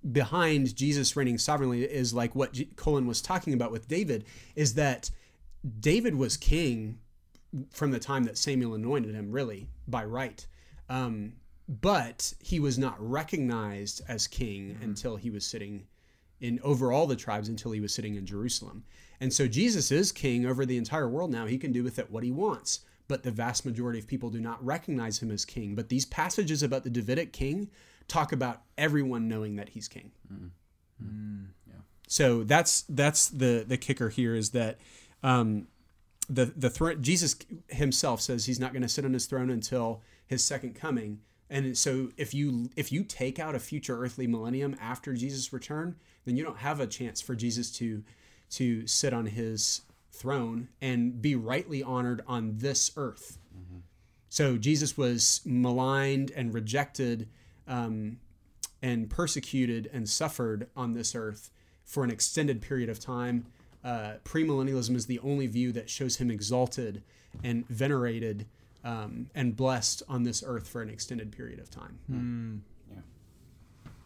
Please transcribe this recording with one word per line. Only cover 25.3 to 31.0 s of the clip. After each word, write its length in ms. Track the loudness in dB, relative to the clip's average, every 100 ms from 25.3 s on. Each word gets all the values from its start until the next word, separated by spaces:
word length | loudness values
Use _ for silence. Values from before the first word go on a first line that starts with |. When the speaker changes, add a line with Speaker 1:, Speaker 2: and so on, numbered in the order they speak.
Speaker 1:
as 140 | -4 -4
king. 300 | -6 -4 -4
But 140 | 0
these 160 | 0 0
passages 580 | 0 0 2 0 2
about 200 | 2 0 0
the 40 |
Davidic 440 | -2 2 0 0
king 360 | -2 -2 -2 -4 -10 -20 -20 -2
talk 240 | 0 2
about 300 | 2 0 -4 -12 -2
everyone 500 | 2 4 2 0 0
knowing 300 | 0 -2 -4
that 120 | -8
he's 200 | -12 -12
king. 220 | -14 -20 -20 -18
Speaker 3:
Mm. 160 | -14 -14 -16 _ _ _ _